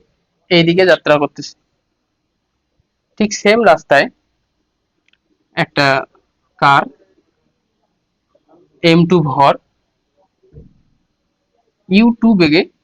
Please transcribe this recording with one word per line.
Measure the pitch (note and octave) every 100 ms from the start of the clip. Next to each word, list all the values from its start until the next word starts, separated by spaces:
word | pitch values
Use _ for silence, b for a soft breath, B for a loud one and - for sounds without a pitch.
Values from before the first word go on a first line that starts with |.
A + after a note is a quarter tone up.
| _ _ _ _ _
এইদিকে | F3 E3 F3 F#3
যাত্রা | D#3 D3 D3
করতেছে। | C#3+ - - - _ _ _ _ _ _ _ _ _ _ _ _ _ _ _ -
ঠিক | G#3+
সেম | - G3+ A3+
রাস্তায় | G3+ D#3+ - C#3 A#3+ - _ _ _ _ _ _ _ _ _ _ _ _ _ -
একটা | E3 - C#3 C3+ - _ _ _ _ _
কার | C#3+ C#3 - _ _ _ _ _ _ _ _ _ _ _ _ _ _ _ _ _ _ _
এম | E3+ E3+ E3
টু | F3+
ভর | D3+ C#3 C#3 - _ _ _ _ _ _ _ _ _ - - _ _ _ _ _ _ _ _ _ _ _ -
ইউ | F#3+ A#3 A#3
টু | A3+
বেগে | G3+ D#3 D#3+ E4 _